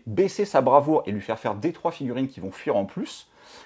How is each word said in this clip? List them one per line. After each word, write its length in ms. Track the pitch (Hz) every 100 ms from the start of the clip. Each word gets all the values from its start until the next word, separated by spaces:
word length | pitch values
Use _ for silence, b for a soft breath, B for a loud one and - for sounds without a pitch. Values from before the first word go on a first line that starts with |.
| -
baisser 380 | 101 190 - 202
sa 160 | -
bravoure 420 | 131 139 143 156 -
et 60 |
lui 100 | 104
faire 160 | 95 110
faire 160 | 117
des 200 | 104 156
trois 180 | 165 170
figurines 360 | 165 131 120 135
qui 120 | -
vont 120 | 95
fuir 240 | - - 110
en 100 | 98
plus, 420 | - 277 - - B B B